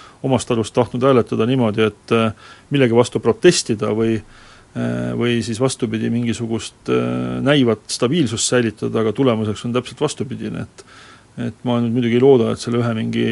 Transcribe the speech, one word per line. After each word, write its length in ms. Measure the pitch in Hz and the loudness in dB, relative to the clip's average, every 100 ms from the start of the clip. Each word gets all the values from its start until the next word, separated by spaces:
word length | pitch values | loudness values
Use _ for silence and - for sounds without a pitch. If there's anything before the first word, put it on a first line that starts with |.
| - - 139 | -20 -10 -2
omast 240 | 135 - | -2 0
arust 240 | 117 110 | -2 0
tahtnud 300 | - 117 123 135 | 0 -2 0 2
hääletada 400 | 127 107 117 113 | 4 2 0 0
niimoodi, 380 | 135 113 104 110 | 2 0 2 -2
et, 280 | - - 117 | -2 -2 0
äh, 140 | 110 - - - - | 0 -4 -18 -20 -4
millegi 240 | 143 123 117 | 2 4 4
vastu 240 | 120 113 | 2 0
protestida 680 | 120 107 180 175 - 110 107 | 0 4 4 4 -2 -4 -2
või, 220 | 107 113 110 | 0 0 -2
äh, 920 | - - - - - 123 120 120 123 | -4 -20 -20 -20 -16 -6 -4 -4 -4
või 300 | 120 120 120 110 | -2 -2 -2 -2
siis 160 | 110 | -2
vastupidi, 480 | 131 - 117 113 117 | -2 -2 -4 -4 -2
mingisugust, 800 | 117 117 107 113 113 - - - | -2 -2 -4 -4 -6 -8 -14 -2
äh, 480 | 127 123 123 123 123 123 | -2 0 -4 -6 -4 0
näivat 400 | 147 117 107 - | 2 2 0 -4
stabiilsust 560 | - 123 175 123 110 - 123 | -4 -2 0 0 -2 0 0
säilitada, 480 | 117 - 117 113 | 0 -4 -6 -2
aga 100 | 110 | -2
tulemuseks 520 | 104 135 110 107 98 120 | 0 0 2 -2 -4 -4
on 60 | 120 | -4
täpselt 240 | 123 - | -6 -6
vastupidine. 640 | 151 - - 110 110 - 113 | -6 -4 -8 -8 -8 -8 -12
Et, 180 | - - - - - _ - 120 | -14 -20 -20 -20 -20 _ -10 -10
et 160 | - | -6
ma 140 | 127 120 | -2 0
nüüd 140 | 117 | 0
muidugi 240 | 120 117 120 | 0 0 4
ei 60 | 135 | 6
looda, 240 | 131 113 | 6 6
et 80 | 113 | -2
selle 220 | - 117 | -4 -2
ühe 120 | 120 110 | -2 -2
mingi 300 | 113 113 113 | -4 -2 -2